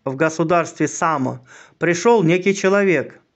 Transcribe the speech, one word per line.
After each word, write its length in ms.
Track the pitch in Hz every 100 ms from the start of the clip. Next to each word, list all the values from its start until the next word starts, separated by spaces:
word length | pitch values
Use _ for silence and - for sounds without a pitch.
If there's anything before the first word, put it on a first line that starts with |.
в 120 | 139 135
государстве 720 | 160 160 165 175 147 - 151
Само 520 | - 165 151 127 123 - - - -
пришёл 440 | 160 170 233 233
некий 320 | 160 180 196
человек 640 | 196 190 202 196 156 120 - _